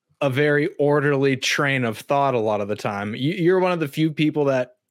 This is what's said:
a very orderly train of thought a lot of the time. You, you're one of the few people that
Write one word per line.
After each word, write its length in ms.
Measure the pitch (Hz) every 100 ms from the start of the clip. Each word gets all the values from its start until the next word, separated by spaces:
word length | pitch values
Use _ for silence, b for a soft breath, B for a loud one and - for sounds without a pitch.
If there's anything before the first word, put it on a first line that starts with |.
| _ _
a 80 | 143
very 380 | 127 147 147 151 -
orderly 580 | 143 147 143 139 139 131
train 460 | - - 143 135 117
of 120 | 110
thought 360 | - 143 139 123
a 40 |
lot 220 | 107 104
of 60 | 101
the 80 | 104
time. 400 | 117 101 104 117
You, 180 | 143
you're 260 | 190 170 185
one 120 | 185
of 80 | 175
the 80 | 147
few 240 | 156 156
people 340 | 151 151 151 139
that 260 | 131 123 _ _